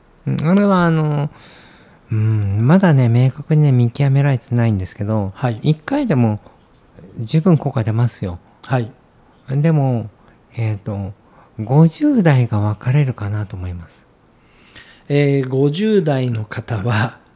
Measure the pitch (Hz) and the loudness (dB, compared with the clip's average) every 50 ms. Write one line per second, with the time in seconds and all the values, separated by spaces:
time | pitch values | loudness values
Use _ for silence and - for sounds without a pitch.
0 | _ _ _ _ - 135 135 - 139 160 185 202 208 202 190 180 175 170 165 160 | _ _ _ _ -6 -6 -4 -2 0 2 2 2 4 2 2 2 2 2 2 0
1 | 156 151 147 143 143 151 - - - - - - - - - - - - _ _ | 0 0 -2 -2 -4 -6 -8 -14 -20 -20 -20 -20 -20 -20 -20 -20 -20 -20 _ _
2 | _ - 110 110 107 110 110 107 101 98 98 107 113 131 170 196 202 175 147 135 | _ -6 -4 -2 0 0 0 0 -2 -2 -2 0 2 4 4 4 4 4 4 4
3 | 127 117 117 120 127 131 - 147 - - 156 151 151 143 127 123 120 117 - - | 4 4 4 4 2 2 0 -4 -4 0 2 2 4 4 4 4 2 0 0 -2
4 | 143 135 135 139 139 143 135 117 - - 120 120 117 113 104 95 92 - - - | 0 0 2 2 2 2 0 -2 -4 -2 -2 0 2 2 0 -2 -4 -8 -8 -8
5 | 104 104 110 107 98 95 - - - 120 110 113 - 147 156 - - - 277 294 | -4 -2 -2 -2 -2 -4 -6 -4 -4 -4 -4 -2 -2 -2 -2 -2 -2 -4 -4 -4
6 | 285 220 156 123 117 110 107 104 - - - _ _ _ _ _ _ _ _ - | -2 0 0 2 2 0 0 -4 -8 -16 -20 _ _ _ _ _ _ _ _ -20
7 | - - 101 - 117 110 151 160 156 190 165 - - 139 - 117 110 110 107 117 | -20 -20 -12 -12 -8 -2 -2 0 2 4 2 2 0 -2 -4 -2 -2 -2 0 0
8 | 120 120 - - 107 92 87 - _ _ _ _ - - 131 123 113 113 - _ | -2 -2 -2 -6 -8 -8 -8 -10 _ _ _ _ -8 -4 -4 -4 -4 -6 -12 _
9 | _ _ _ _ _ _ _ _ _ - 135 143 147 165 160 147 135 131 123 113 | _ _ _ _ _ _ _ _ _ -6 -4 -2 0 2 2 2 0 0 -2 -2
10 | 101 107 _ _ _ _ _ _ _ _ - 117 113 110 107 98 - 110 101 101 | -4 -8 _ _ _ _ _ _ _ _ -8 -6 -4 -4 -4 -6 -8 -8 -8 -6
11 | 98 95 - _ _ _ _ - - _ - - 107 110 135 151 165 165 - - | -8 -8 -12 _ _ _ _ -20 -20 _ -12 -10 -4 0 4 4 4 4 2 0
12 | 294 302 277 233 180 160 139 123 120 - 110 104 104 104 104 - - 127 127 151 | 0 0 2 2 2 4 4 2 2 2 0 -2 0 -2 -4 -4 -4 0 0 2
13 | 143 131 - - 107 101 104 104 104 95 - 92 90 92 90 87 85 - - - | 0 0 -2 -6 -6 -6 -4 -6 -6 -8 -10 -10 -10 -10 -10 -10 -14 -18 -20 -20
14 | _ _ _ _ _ _ _ _ _ _ _ _ _ _ - - - - - _ | _ _ _ _ _ _ _ _ _ _ _ _ _ _ -20 -20 -20 -20 -20 _
15 | _ - 143 143 143 143 139 139 131 127 127 135 143 147 147 180 214 220 214 196 | _ -2 0 2 2 2 2 0 0 0 0 0 0 0 0 0 0 2 2 2
16 | 156 156 139 131 127 123 117 110 107 - - 139 - - 120 101 92 120 107 107 | 2 2 0 0 -2 -2 -4 -4 -6 -8 -10 -12 -8 -6 -6 -4 -2 -2 0 0
17 | 127 - - - _ _ _ | -2 -2 -6 -12 _ _ _